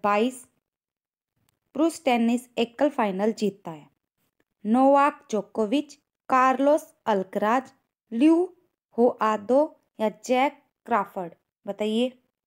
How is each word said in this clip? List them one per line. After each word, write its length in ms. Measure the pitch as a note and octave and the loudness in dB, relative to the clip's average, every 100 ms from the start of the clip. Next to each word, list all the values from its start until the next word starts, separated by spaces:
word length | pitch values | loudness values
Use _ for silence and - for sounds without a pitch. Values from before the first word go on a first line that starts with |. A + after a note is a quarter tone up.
बाईस 400 | G#3 G#3 A#3+ B3+ - _ _ _ _ _ _ _ _ _ _ _ _ | -2 0 -2 -4 -20 _ _ _ _ _ _ _ _ _ _ _ _
पुरुष 280 | B3+ E4 - | -2 -2 0
टेनिस 440 | - A#3+ A3+ B3 - - | -2 0 0 -2 -4 -6
एकल 300 | A#3 - D4 | -6 -2 -2
फाइनल 440 | C#4+ G#3+ F#3 G#3+ | 0 -4 -2 -2
जीता 380 | G#3 G#3 G3 F3 | -2 -6 -6 -16
है? 160 | D#3 D3 _ _ _ _ _ _ _ | -16 -20 _ _ _ _ _ _ _
नोवाक 640 | G#3 A#3+ C4+ C#4 C#4+ D4 - | -2 2 4 4 2 -2 -8
जोकोविच, 640 | G#3 - - G#3+ C#4 D4 - _ _ - | -8 -6 -6 -2 -2 -4 -14 _ _ -2
कार्लोस 680 | C4 C4 B3+ C#4 D#4 - _ - | 2 2 2 2 2 -2 _ -4
अल्कराज, 640 | G3+ F#3+ G3+ G#3 B3+ C4 _ _ _ - | -2 -2 -4 0 -2 -4 _ _ _ -10
ल्यू 320 | A3+ D#4 E4 F4+ _ _ _ _ - | 2 4 4 0 _ _ _ _ 0
होआदो 640 | A#3+ - G#3+ G#3+ G3+ C4 D#4 - _ - | 0 2 -2 -2 0 0 0 -4 _ -6
या 80 | G#3+ G#3+ | -6 -4
जैक 380 | - B3+ C#4+ C#4+ _ _ - | -2 0 0 -4 _ _ -4
क्रॉफर्ड? 480 | A3+ F#3+ G3 E3+ - _ _ - | -4 -4 -8 -12 -14 _ _ -12
बताइए 420 | G3 G#3+ A3 B3+ - _ _ | -6 -4 -2 -2 -6 _ _